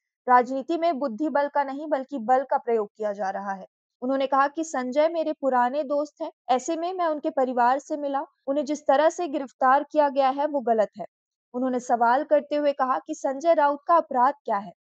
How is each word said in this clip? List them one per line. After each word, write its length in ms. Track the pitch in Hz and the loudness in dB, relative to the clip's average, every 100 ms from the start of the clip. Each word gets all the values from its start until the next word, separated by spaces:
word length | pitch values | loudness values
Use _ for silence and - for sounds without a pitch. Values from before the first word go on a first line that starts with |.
| _ _ - | _ _ 2
राजनीति 480 | 247 247 269 - 330 | 4 4 -2 -4 -2
में 220 | 330 277 | 0 -2
बुद्धि 300 | 277 214 311 | -4 -4 -2
बल 200 | 277 285 | 0 -2
का 160 | 285 | -2
नहीं 220 | 269 269 311 | -4 -6 -4
बल्कि 320 | 285 262 285 | -4 -4 -6
बल 240 | 220 262 269 | 0 0 2
का 60 | 285 | -2
प्रयोग 320 | - 233 208 - | 0 -2 -2 -6
किया 140 | 214 | -6
जा 180 | 202 190 | -4 -6
रहा 220 | 196 202 | -6 -8
है। 140 | 190 185 _ _ _ | -10 -12 _ _ _
उन्होंने 240 | 247 269 269 | -4 -2 0
कहा 220 | 269 277 | 2 2
कि 160 | 285 | 0
"संजय 440 | 320 269 254 254 311 | -6 -6 -2 2 2
मेरे 240 | 339 311 | 2 -4
पुराने 500 | 302 277 247 247 285 | -2 0 2 0 -2
दोस्त 400 | 277 285 294 - | -2 -2 -4 -6
हैं, 80 | 320 - - | -12 -8 -2
ऐसे 280 | 254 262 330 | -2 0 -4
में 180 | 339 | -4
मैं 120 | 381 339 | -2 -2
उनके 240 | 302 320 | -2 -4
परिवार 480 | - 262 247 240 269 | -2 0 2 2 2
से 180 | - 302 | -2 -6
मिला, 240 | 285 277 311 _ - | -4 -4 -6 _ -6
उन्हें 180 | 277 | -4
जिस 160 | 269 294 | -2 -2
तरह 300 | - 269 311 | 2 4 4
से 180 | 339 349 | 0 -4
गिरफ्तार 580 | 285 277 - 262 269 294 | -6 -6 0 4 4 2
किया 160 | 302 285 | 2 2
गया 200 | 269 262 | 2 0
है 180 | 277 302 | 0 -2
वो 140 | 285 | -2
गलत 280 | 233 226 202 - | 0 2 0 -4
है।" 80 | 170 _ _ _ _ | -16 _ _ _ _
उन्होंने 260 | 247 254 247 | -6 -2 -2
सवाल 440 | 247 240 233 254 | -2 2 2 2
करते 320 | 302 294 285 294 | 2 2 2 -2
हुए 160 | 294 | 0
कहा 260 | 277 254 294 | 0 0 -2
कि 160 | - | -4
"संजय 400 | 311 285 269 330 | -6 -6 -2 2
राउत 240 | 320 285 285 - | 4 2 0 2
का 80 | 339 | 2
अपराध 380 | 311 262 247 277 | 2 2 2 0
क्या 120 | - 202 | -4 -4
है? 160 | 202 - _ | -6 -16 _